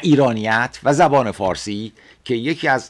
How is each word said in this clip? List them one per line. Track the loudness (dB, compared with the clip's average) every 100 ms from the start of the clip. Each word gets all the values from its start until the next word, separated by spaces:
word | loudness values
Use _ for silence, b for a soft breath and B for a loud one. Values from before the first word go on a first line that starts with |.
ایرانیت | 4 4 4 0 0 0 -2 -4
و | -2
زبان | 2 4 4 0
فارسی، | -2 -4 -4 -6 -8 -10 b b b
که | -4 -4
یکی | -2 -2 0
از | 0 -2